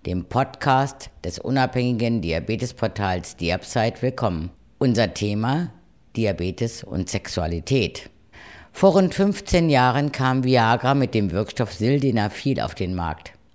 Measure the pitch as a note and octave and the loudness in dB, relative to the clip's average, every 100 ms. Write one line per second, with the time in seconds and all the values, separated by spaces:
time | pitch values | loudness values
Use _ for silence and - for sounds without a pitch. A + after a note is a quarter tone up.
0 | E2+ F2+ E2+ B2 C3 - C#3 C3 C3+ - | -6 -4 -2 -2 -2 -2 0 2 0 -6
1 | - - F2 - A2 C3+ B2+ B2+ B2 A2+ | -18 -12 -10 -8 -2 0 0 0 0 0
2 | A#2 A2+ E2 D#2+ - A2+ B2 - A2 G#2 | 0 0 -2 -2 -2 -4 -4 -4 -4 -2
3 | G2 F2+ - - E2+ F#2 - A#2+ A2+ - | -2 -2 -6 -6 -2 -2 -2 0 0 0
4 | B2+ - G#2+ D#2+ F2 - _ - C3 A2+ | -4 -2 -2 -2 -6 -10 _ -2 2 2
5 | G2+ - G#2 G#2 A#2 D3+ D#3 - _ _ | 0 0 -2 0 0 -2 -4 -10 _ _
6 | _ A2+ G#2+ F2 F2+ - A#2 - - F2 | _ -2 -2 0 -4 -4 -6 -6 -8 -6
7 | F2+ G2+ - F2+ E2 E2+ - C3+ F#2 - | -4 -4 -4 -4 -2 -4 0 0 0 -4
8 | - _ _ - - - - - F#3+ F#3 | -16 _ _ -20 -20 -20 -16 2 6 6
9 | F3+ F#3 G3+ G3 - F3 E3 C3 B2+ C3 | 4 2 0 0 0 2 4 4 4 2
10 | D3 - C3 C3 B2+ B2+ A2+ A#2 B2+ C#3 | 0 0 0 2 4 4 4 4 2 2
11 | B2 A2 G2 F#2 G#2+ - A2 - A2+ C#3+ | 2 2 0 0 -2 -2 -4 0 2 2
12 | C3+ A2+ G#2 - C#3 B2+ - - F2+ F2+ | 2 2 0 -2 -2 0 -2 -4 -4 -2
13 | E2 D#2 - - _ | -4 -6 -12 -20 _